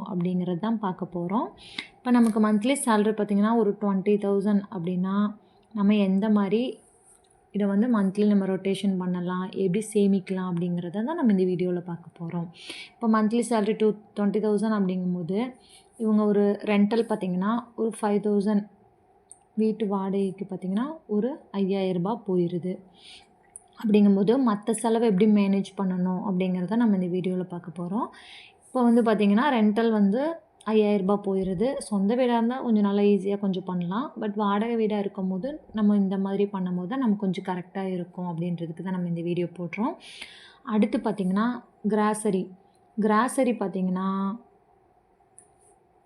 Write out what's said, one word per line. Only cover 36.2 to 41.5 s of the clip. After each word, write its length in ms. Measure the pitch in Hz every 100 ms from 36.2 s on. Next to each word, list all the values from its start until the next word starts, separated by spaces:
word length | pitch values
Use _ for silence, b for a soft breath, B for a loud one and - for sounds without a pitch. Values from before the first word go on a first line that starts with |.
| 196 196 202
பண்ணும்போது 440 | 196 180 180 180
தான் 100 | 262
நமக்கு 200 | 247 202
கொஞ்சம் 220 | 190 180 190
கரெக்டா 360 | 180 175 196 190
இருக்கும் 340 | 185 175 180 180
அப்படின்றதுக்கு 560 | 165 175 165 165 165 180
தான் 100 | 185
நம்ம 140 | 175
இந்த 100 | 170
வீடியோ 260 | 170 175 170
போடுறோம். 400 | 170 170 190 254 359 B B B B B B -
அடுத்து 240 | 214 - 233
பார்த்தீங்கன்னா, 480 | 226 202 185 196 233